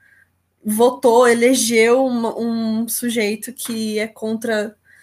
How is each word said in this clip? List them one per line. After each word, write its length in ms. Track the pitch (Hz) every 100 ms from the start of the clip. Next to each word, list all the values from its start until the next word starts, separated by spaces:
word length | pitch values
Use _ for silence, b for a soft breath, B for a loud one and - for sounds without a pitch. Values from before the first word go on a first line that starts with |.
| b b b _ _ _
votou, 640 | 214 214 240 269 247 226 247
elegeu 800 | 233 240 262 226 233 226 247 269
uma, 300 | 240 226 -
um 500 | 233 226 226 220 233
sujeito 640 | - 240 233 208 214 240
que 460 | 247 - 226 220 214
é 100 | 220
contra 680 | - 220 220 233 214 208 - b b